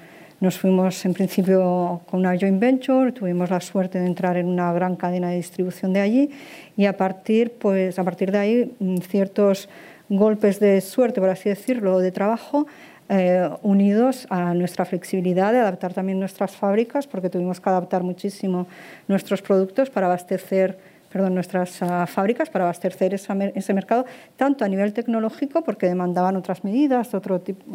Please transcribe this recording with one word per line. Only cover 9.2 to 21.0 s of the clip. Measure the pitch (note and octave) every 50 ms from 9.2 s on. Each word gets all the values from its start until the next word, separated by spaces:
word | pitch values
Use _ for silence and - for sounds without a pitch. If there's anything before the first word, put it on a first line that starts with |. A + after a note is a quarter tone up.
| G3 G3 - G#3+ G3+ G3 F#3+ G3 - - - - - - - - - -
golpes | G3+ F#3+ G#3+ A3 G#3+ G#3+ G#3+ G3+ G3 -
de | G#3+ G3+ G3 F#3+
suerte, | F#3+ - - C4 B3 A3+ B3 G3
por | F#3 F#3
así | F#3 F#3 - G#3
decirlo, | G3 G3 - C4 B3+ A#3+ G3+ F#3 F#3 F#3
de | F#3 F#3
trabajo, | F3+ - G3 G#3+ A#3 A3+ - - - D4 D4+ D4 - - - - - - _
eh, | - G3+ F#3+ F3+ F3+ F3+ F3+ F3+ D3 - -
unidos | - G3+ G3 G3 G3 G3+ G3+ A3 B3 C4 B3+ - - -
a | F#3+ F3+ F3 F3 F3
nuestra | F3 F3+ F3 - - F3+
flexibilidad | - F#3+ F3+ - - F#3+ F#3+ F3+ F#3 F3 F#3 F#3+ G#3
de | A#3+ B3+
adaptar | A3+ G3 F3+ - F#3+ F3 F3
también | G3 F#3+ F#3+ F#3+ F#3+
nuestras | F#3+ F#3+ - - G3+ F#3+ -
fábricas, | - G#3 G3 G3 A3 A#3+ A#3 - C#4+ C#4
porque | - - F#3+ F3+ F3+
tuvimos | F#3 F3+ F3+ F#3 F3+ F3+
que | - G3
adaptar | F#3 F#3 F3 F3+ G3 F#3 F3+
muchísimo | F3+ F3+ F3+ - G3+ G3 - G#3 F#3+ F3+ F3+ F3+ F3+ - - - - - - -
nuestros | - G3 F#3 F#3+ - G3+ F#3+
productos | - - G3+ F#3+ F#3+ F#3+ - C4+ C4+ C4
para | - G3+ F#3+
abastecer, | F3+ F3+ F3+ - - F#3+ F3+ - - G3 F#3+ F#3+ F#3+ F#3 - - - - _